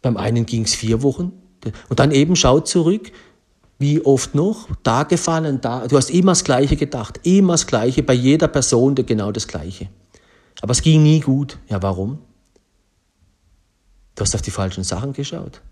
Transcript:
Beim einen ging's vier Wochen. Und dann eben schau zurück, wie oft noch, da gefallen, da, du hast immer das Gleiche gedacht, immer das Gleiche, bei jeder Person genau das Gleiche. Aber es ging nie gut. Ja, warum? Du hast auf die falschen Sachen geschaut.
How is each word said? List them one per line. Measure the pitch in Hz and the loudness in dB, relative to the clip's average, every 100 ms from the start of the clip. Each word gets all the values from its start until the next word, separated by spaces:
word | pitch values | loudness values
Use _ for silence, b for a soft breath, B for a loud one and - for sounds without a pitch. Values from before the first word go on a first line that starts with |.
Beim | 123 104 | -2 -2
einen | 101 117 113 | -2 -2 -2
ging's | 113 107 | -2 -2
vier | - 110 113 | -4 -2 0
Wochen. | 139 127 180 - _ _ 113 B B | 0 -2 -8 -8 _ _ -12 B B
Und | 127 | 0
dann | 135 | 2
eben | 139 160 180 | 4 2 4
schau | 127 139 | 4 2
zurück, | - 180 160 214 - b b b _ _ _ _ | 2 0 2 0 -6 b b b _ _ _ _
wie | 139 151 | 0 2
oft | 139 135 - | 2 2 0
noch, | 143 185 220 - - | -2 -2 -4 -10 -6
da | 127 120 | -2 -2
gefallen, | 151 175 - 165 160 135 | 0 0 0 -2 -2 -4
da, | 120 123 117 | -4 -6 2
du | 139 | 2
hast | 127 | 2
immer | 170 185 | 2 2
das | 170 | 2
Gleiche | - 127 139 147 | 0 0 2 0
gedacht, | 143 123 107 - | -2 -6 -10 -6
immer | 175 190 190 | 2 4 4
das | 165 - | 0 -2
Gleiche, | 117 120 131 | -2 0 0
bei | 143 127 | 0 2
jeder | 131 156 - | 2 2 2
Person | 143 123 120 131 135 | 0 0 2 2 0
genau | - 107 104 | -2 -2 -2
das | 107 - | -6 -8
Gleiche. | 80 82 - 98 _ _ b b b b b | -10 -12 -14 -16 _ _ b b b b b
Aber | 104 | -2
es | 123 | 0
ging | 160 156 | 4 6
nie | 151 156 | 6 4
gut. | 147 135 139 - - | 2 0 -2 -10 -8
Ja, | 101 | -4
warum? | 98 90 101 151 _ _ _ _ _ _ _ _ _ _ _ _ _ _ _ _ _ _ _ - | -4 -4 -6 -8 _ _ _ _ _ _ _ _ _ _ _ _ _ _ _ _ _ _ _ -6
Du | |
hast | - | -4
auf | - | -4
die | - | -6
falschen | - 95 92 | -6 -6 -6
Sachen | 98 87 139 | -8 -6 -8
geschaut. | 135 139 170 - - - | -8 -10 -10 -14 -18 -20